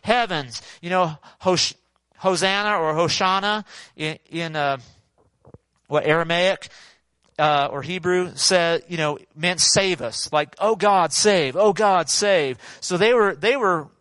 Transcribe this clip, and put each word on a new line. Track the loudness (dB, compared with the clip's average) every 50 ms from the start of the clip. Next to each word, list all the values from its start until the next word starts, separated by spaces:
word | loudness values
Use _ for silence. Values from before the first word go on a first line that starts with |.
| -2
heavens." | -2 0 0 0 -2 -4 -6 -6 -8 -12 -16 -16 -18 -20 -14
You | -8 -4
know, | 0 0 0 0 -4 -8 _ -20 -16 _
Hosh-, | -2 0 0 0 0 -2 -4 _ _ _ _ _ _ _ _ -4
Hosanna | -2 -2 0 2 0 0 0 0 -2 -2 -2 0
or | 0 0 0
Hoshana | 0 0 0 0 0 0 0 0 0 -2 -2 -4 -4 -6 -10 -18 -20 -20 -20 _
in, | -10 -8 -8 -8 -10 _ _
in, | -10 -8 -8 -6 -4
uh, | -4 -2 -2 -2 -4 -8 -16 -20 _ _ _ _ _ _ _ _ _ _ -20 -20 -20 _ _ _ _ _ -4
what | -2 -2 2
Aramaic, | 2 2 0 0 -2 -2 0 0 0 -2 -2 -6 -18 -20 -20 -20 -20 _ _ _ _ _ _ _ _ _ 0
uh, | 0 2 2 2 0 -2
or | -4 -8
Hebrew | -8 -8 -8 -6 -2 0 0 0 0 -4 -4
said, | -2 0 2 2 2 2 2 0 -2 -4 -6
you | -6 -4
know, | -2 -2 -4 -6 -10 _ -12
meant | -4 -4 -2 0 0
"save | 0 2 2 2 2 0 0 -4 -6
us." | -8 -8 -8 -8 -2
Like, | -2 -2 -2 -2 -4 -2
"Oh | -2 0 0
God, | 2 2 2 4 4 2 0 0
save! | 0 2 2 4 2 2 0 0
Oh | 2 2 2 4
God, | 4 2 2 4 2 0 0
save." | -2 0 2 2 2 2 2 0 -4 -8 -12 -20 -18 -12
So | -8 -4 0 2
they | 4 4 4
were, | 4 4 2 0
they | 0 0 0 0 2
were | 2 0 0 0 -2 -8 _ _